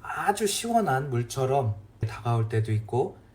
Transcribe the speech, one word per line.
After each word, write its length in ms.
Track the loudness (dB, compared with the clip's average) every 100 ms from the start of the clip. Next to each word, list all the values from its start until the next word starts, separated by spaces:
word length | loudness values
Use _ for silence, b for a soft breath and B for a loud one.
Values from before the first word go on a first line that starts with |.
아주 440 | -8 -2 0 2 0
시원한 640 | 0 0 2 2 0 0
물처럼 640 | -2 -2 -2 2 2 2 -2 -8 -6 -6
다가올 440 | -4 -2 0 2
때도 200 | 0 2
있고 440 | 0 0 0 0 B B